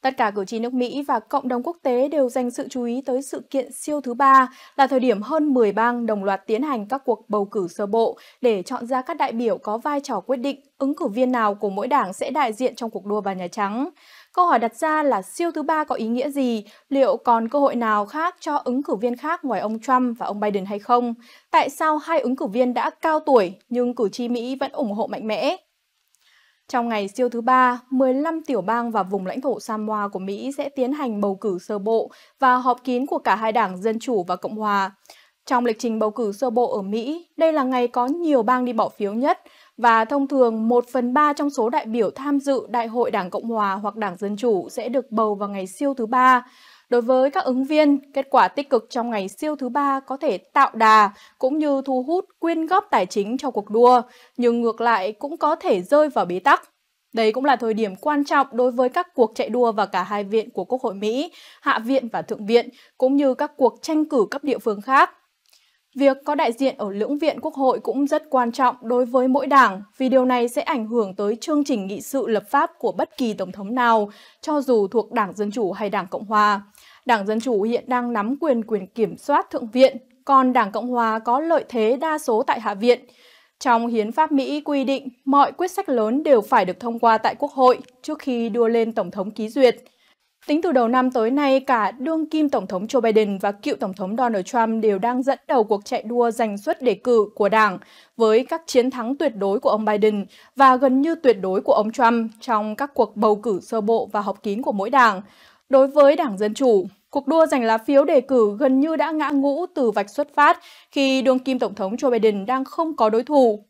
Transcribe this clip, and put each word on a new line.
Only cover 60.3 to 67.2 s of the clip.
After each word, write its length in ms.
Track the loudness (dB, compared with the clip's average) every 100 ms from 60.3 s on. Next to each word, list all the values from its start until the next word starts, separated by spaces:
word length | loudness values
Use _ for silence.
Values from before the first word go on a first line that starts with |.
| -2 -2
của 140 | -8
Quốc 180 | -6 -6
hội 120 | -6
Mỹ, 380 | -6 -4 -4 -6 -10 -20 -8
Hạ 180 | -4 -2
viện 300 | 0 -2 -2
và 100 | -8
Thượng 240 | -8 -10 0
viện, 220 | 0 0 -12 _ _
cũng 180 | 0 2
như 180 | 2
các 180 | 0 -4 0
cuộc 180 | 0 0
tranh 220 | -4 -2
cử 220 | 0 0 0
cấp 140 | -2
địa 140 | -4 -4
phương 220 | -4 -6
khác. 300 | 0 2 2 _ _ _ _ _ _ _ _ 2
Việc 200 | 2 2
có 100 | -4
đại 180 | 0 -2
diện 220 | 0 -2 -2
ở 140 | -8
lưỡng 260 | -4 -4
viện 220 | 0